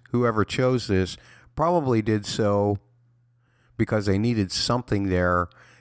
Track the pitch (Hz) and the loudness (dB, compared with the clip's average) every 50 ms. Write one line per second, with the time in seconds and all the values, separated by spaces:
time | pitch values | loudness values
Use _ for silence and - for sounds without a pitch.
0 | - - - 120 123 120 110 110 101 - - - 131 127 127 123 - - 101 95 | -12 -4 -2 0 0 0 2 0 0 -2 0 0 0 0 0 0 0 0 0 0
1 | 95 90 - - - - - - - - - - 151 170 180 175 147 131 120 110 | 0 -2 -4 -12 -18 -20 -20 -20 -20 -12 -6 -2 0 0 2 0 2 2 0 0
2 | 104 110 107 107 104 - - - 113 104 101 101 101 104 104 98 _ _ _ _ | 2 0 0 -2 -2 -4 -4 0 0 2 2 2 2 0 -2 -4 _ _ _ _
3 | _ _ _ _ _ _ _ _ _ _ _ _ _ _ _ - 110 - 117 107 | _ _ _ _ _ _ _ _ _ _ _ _ _ _ _ -4 -2 0 0 -2
4 | 101 101 95 98 107 120 120 110 98 90 - - - - 120 123 120 - - 101 | 0 0 0 2 2 0 0 0 -2 -2 -2 -4 -2 -2 -2 -2 -2 -2 -2 -2
5 | 98 95 92 90 90 90 90 90 87 87 - - - - - - | 0 0 0 2 2 2 2 0 0 -2 -6 -18 -20 -20 -20 -20